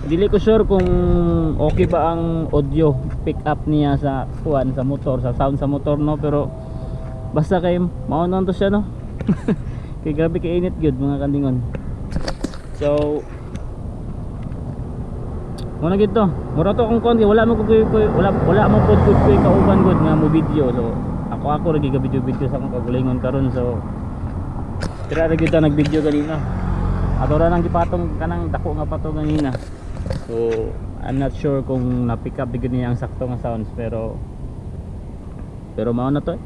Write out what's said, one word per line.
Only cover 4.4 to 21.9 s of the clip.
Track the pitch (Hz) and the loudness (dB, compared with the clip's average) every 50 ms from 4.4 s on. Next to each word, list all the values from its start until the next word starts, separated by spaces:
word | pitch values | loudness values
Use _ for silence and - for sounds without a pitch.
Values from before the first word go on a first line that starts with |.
| - | -2
kuwan, | 165 151 139 127 131 127 139 | 0 0 2 2 0 -2 -2
sa | 127 | -2
motor, | 131 143 131 - 147 131 123 | -2 -2 -2 -2 -2 -2 0
sa | 123 127 120 | 0 -2 0
sound | - 139 139 139 131 | 0 0 0 0 0
sa | 143 | 0
motor, | 139 143 143 - 147 147 143 | 0 -2 -2 0 0 0 2
no? | 147 147 151 | 2 0 0
Pero | 143 143 151 143 143 139 - - - - - - - - - - - - - - - - - - | 0 0 0 0 0 -2 -2 -6 -10 -12 -10 -10 -10 -8 -8 -8 -8 -8 -10 -10 -8 -10 -4 -2
basta | 156 156 - 190 180 | -2 0 2 0 2
kay | 165 180 175 180 | 2 2 2 2
mao | 180 170 - - - - - 151 170 180 | 0 -2 -2 -6 -4 -2 0 0 0 0
na | 185 190 190 | 0 0 0
to | 175 185 | 0 0
siya, | - 208 196 | 0 2 2
no? | 202 208 208 - - - - - - - - - - - | 2 2 0 -2 -8 -10 -10 -10 -8 -6 0 0 0 0
<laughs> | - - 196 - - - - - - - - - - | 0 -2 -2 -2 -2 -8 -8 -8 -8 -10 -10 -6 -4
Kay | 160 147 | -4 0
grabe | 147 160 165 165 175 | 0 0 0 0 -2
kay | 151 160 170 180 | -2 0 0 0
init | 175 185 175 - | 0 0 -2 0
gyud, | 156 151 131 | 0 0 2
mga | 127 139 139 143 139 143 | 2 0 0 0 0 0
kadingon. | 139 143 143 139 135 127 123 120 120 - - - - - - - - - - - - - - - - - - - - - - | 0 0 0 0 0 0 0 -2 -4 -6 -8 -8 -8 -8 -8 -8 -4 -4 -4 -2 -2 -4 -4 -4 -6 -6 -6 -10 -10 -8 -2
So, | 147 143 147 147 147 147 151 147 - - - - - - - - - - - - - - - - - - - - - - - - - - - - - - - - - - - - - - - - - - - - - - - - - - - - | 0 2 2 2 2 0 -2 -4 -4 -8 -12 -12 -10 -10 -10 -8 -8 -8 -8 -8 -8 -10 -8 -8 -8 -8 -8 -8 -8 -8 -8 -8 -8 -8 -8 -8 -8 -8 -8 -8 -8 -8 -8 -8 -8 -8 -8 -8 -8 -8 -8 -8 -8 -8 -8 -8 -8 -8 -6 -4
muna | - 160 190 202 | -2 0 2 2
gid | 214 202 - | 2 2 4
to. | 226 208 185 139 - - - 135 | 2 2 2 0 -2 -6 -4 -2
Mura | 147 165 196 | 0 2 2
to | 202 - 240 | 2 2 2
akong | 220 233 233 | 2 2 2
kuwan | 220 233 240 226 | 4 4 4 6
kay | 220 | 6
wala | 202 208 226 220 226 | 6 6 6 6 4
mo | 233 214 | 2 2
ko, | 214 | 4
ko, | 214 226 220 220 - - 220 214 - - | 4 6 4 6 4 4 2 2 4 2
wala, | - - - - - - | 2 2 2 2 2 4
wala | - - 208 104 - | 4 4 6 6 6
mo | - 214 - | 6 6 6
pod | - 208 196 - - | 6 6 6 8 6
ko, | |
ko | - - - - - - | 6 6 6 6 6 6
kauban | - 170 180 - - 190 196 190 | 6 6 6 6 6 6 6 6
gud | 185 180 170 160 160 | 6 6 4 4 4
nga | 156 156 | 4 4
mo | 156 156 151 | 4 4 4
video. | 160 160 151 147 147 156 139 127 | 4 4 2 2 2 2 2 2
So, | 120 123 117 117 107 - - - - - - - 113 | 2 0 -2 -2 -2 -4 -4 -4 -4 -4 -4 -4 -6
ako, | 117 - 135 | -4 -2 0
ako | 151 147 - 170 156 | 0 0 2 2 2
ra | 151 | 2
giga | 147 139 | 2 2